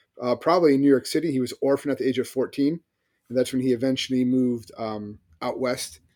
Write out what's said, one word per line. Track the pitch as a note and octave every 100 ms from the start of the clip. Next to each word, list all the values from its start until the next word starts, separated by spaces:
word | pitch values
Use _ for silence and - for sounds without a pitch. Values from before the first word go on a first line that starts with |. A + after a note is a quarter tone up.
| _ -
uh, | B2 A#2+
probably | - F3+ E3
in | C3+
New | C#3+
York | C3 -
City. | D#3+ D#3+
He | C3
was | B2 -
orphaned | C3+ C3+ C#3+
at | C3+
the | C3+
age | B2
of | A#2
fourteen, | C3 B2 - C#3 E3 - _ _ _ -
and | A#2+
that's | B2
when | C3
he | C3
eventually | A#2+ C3+ C3 - C3 B2
moved, | B2+ B2+ A#2+ A2 -
um, | A2+ G#2+ G#2 G#2 _ -
out | B2 A#2
west, | B2+ B2 - - _